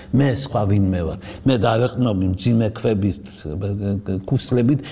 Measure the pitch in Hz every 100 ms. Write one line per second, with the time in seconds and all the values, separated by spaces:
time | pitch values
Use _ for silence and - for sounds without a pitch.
0 | - 123 139 113 - 117 101 101 95 90
1 | 80 78 - - 135 127 113 113 123 107
2 | 120 98 95 92 123 117 110 110 117 104
3 | 98 87 - - 78 80 101 101 101 98
4 | 98 95 - 131 - 123 120 143 -